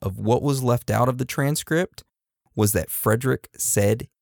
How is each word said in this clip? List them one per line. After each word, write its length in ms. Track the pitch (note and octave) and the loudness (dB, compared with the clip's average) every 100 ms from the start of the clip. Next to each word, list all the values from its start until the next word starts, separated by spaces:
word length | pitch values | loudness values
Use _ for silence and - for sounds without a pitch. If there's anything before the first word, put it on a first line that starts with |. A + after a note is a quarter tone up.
of 180 | G2+ F#2+ | -8 -4
what 240 | G#2 A#2+ | 0 2
was 200 | C#3+ C3+ | 2 0
left 280 | B2+ A#2+ - | 2 0 0
out 180 | G#2+ B2 | 0 0
of 100 | B2+ | 0
the 60 | |
transcript 800 | C3 - C#3 D3+ - D#3+ F#3 - - _ _ _ _ | -4 -2 -2 -2 -2 -2 -2 -6 -20 _ _ _ _
was 180 | - G#2+ | 0 2
that 180 | G2 D2+ | 2 -2
Frederick 580 | - G#2+ A2+ C3 C3 - - | -2 0 0 0 -4 -6 -8
said 500 | - - G2+ A2+ - _ | -2 2 2 0 -4 _